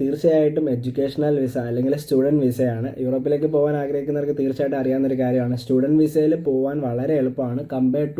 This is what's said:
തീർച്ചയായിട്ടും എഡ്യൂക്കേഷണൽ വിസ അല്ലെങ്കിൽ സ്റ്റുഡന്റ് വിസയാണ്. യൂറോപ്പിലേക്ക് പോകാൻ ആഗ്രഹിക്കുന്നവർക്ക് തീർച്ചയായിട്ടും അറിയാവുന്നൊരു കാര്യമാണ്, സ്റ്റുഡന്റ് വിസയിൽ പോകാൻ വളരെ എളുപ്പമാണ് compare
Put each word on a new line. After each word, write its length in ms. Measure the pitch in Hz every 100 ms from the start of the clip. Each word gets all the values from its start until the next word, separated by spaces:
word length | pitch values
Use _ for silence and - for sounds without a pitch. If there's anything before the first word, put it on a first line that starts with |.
തീർച്ചയായിട്ടും 680 | 135 151 170 156 151 156 147
എഡ്യൂക്കേഷണൽ 720 | 123 123 127 139 151 147 147
വിസ 180 | 127 127
അല്ലെങ്കിൽ 380 | 117 120 131 147
സ്റ്റുഡന്റ് 480 | - 135 139 151
വിസയാണ്. 480 | 127 117 127 113 127 -
യൂറോപ്പിലേക്ക് 480 | 127 131 143 147 151
പോകാൻ 300 | 156 147 147
ആഗ്രഹിക്കുന്നവർക്ക് 560 | 143 143 139 147 143 139
തീർച്ചയായിട്ടും 420 | 135 131 139 135
അറിയാവുന്നൊരു 340 | 131 131 135
കാര്യമാണ്, 420 | 131 127 127 123 120
സ്റ്റുഡന്റ് 460 | - 131 135 156
വിസയിൽ 320 | 151 156 151
പോകാൻ 460 | 165 156 131 135 147
വളരെ 340 | 131 120 143
എളുപ്പമാണ് 500 | 151 131 127 127 123
compare 460 | - 131 127 143 147 147